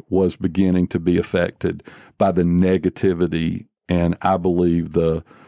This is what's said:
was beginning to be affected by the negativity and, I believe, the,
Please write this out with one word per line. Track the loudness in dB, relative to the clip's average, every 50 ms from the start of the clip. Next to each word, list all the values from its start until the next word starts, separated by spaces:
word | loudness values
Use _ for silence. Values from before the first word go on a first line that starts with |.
| -6 -2
was | 0 0 0 0 -2
beginning | -2 -6 -4 0 2 2 2 4 2 0 0
to | -2 -2
be | 0 0 0
affected | 0 0 -2 -2 -2 -2 -2 -4 -4 -6 -6 -6 -6 -12 -20 -20 -20 -20 -10 _ 0
by | 0 2
the | 2 2 2
negativity | 2 2 2 2 2 2 2 0 -2 -4 -2 -2 -2 0 0 -2 -2 -2 -2 -4 -4 -6 -6 -10 _ _ _ _
and, | -2 0 0 0 0 -2 -2
I | 0 0 0
believe, | 0 0 0 0 2 2 2 2 0 -2 -2 -2
the, | 0 0 0 -2 -4 -6 _ -20 -20 -20